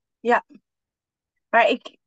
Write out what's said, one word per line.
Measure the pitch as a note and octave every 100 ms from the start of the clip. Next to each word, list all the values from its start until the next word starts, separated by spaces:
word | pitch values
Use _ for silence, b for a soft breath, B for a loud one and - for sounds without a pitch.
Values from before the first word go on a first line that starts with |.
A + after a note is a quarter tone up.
| _ _
Ja. | A3+ A#3+ - C#4 _ _ _ _ _ _ _ _ _
Maar | A3+ A3+
ik | B3 - -